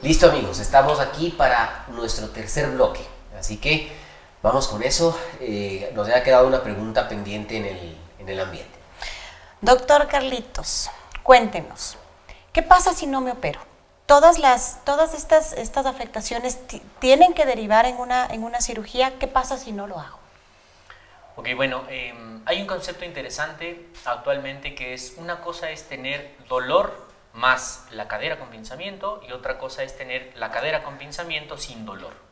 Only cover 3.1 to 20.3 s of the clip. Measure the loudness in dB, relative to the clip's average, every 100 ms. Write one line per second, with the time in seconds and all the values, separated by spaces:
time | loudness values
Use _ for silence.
3.1 | -18 -18 -10 -8 -4 -2 -2 -2 -14 -20
4.1 | -20 -20 _ 0 2 0 -2 -2 2 2
5.1 | 0 -10 -10 -8 -6 -6 -6 -8 -6 2
6.1 | 2 6 6 8 4 -2 -6 -4 -2 -2
7.1 | -6 -8 -10 -8 -6 -6 -8 -14 -16 -20
8.1 | -18 -10 -8 -8 -10 -16 -20 -20 -14 -12
9.1 | -12 -16 -20 -20 -4 4 4 6 4 6
10.1 | 0 -2 -6 -8 -8 -4 -4 -4 -8 -16
11.1 | -10 8 8 8 -6 -10 -10 -10 -10 -20
12.1 | _ -20 -20 _ -4 6 6 6 0 -2
13.1 | -4 -4 -4 -6 -8 -16 _ _ _ 6
14.1 | 10 10 8 6 4 0 -6 -2 2 2
15.1 | 0 4 4 4 -6 -4 -2 -2 -4 -10
16.1 | -8 -6 -6 -4 -6 -10 -16 -18 -4 4
17.1 | 8 8 8 0 0 4 4 4 0 -2
18.1 | -2 -2 -6 -6 -4 -4 -6 -8 -2 -2
19.1 | 0 -2 -2 -2 -6 -8 -10 -10 -12 -14
20.1 | -18 -20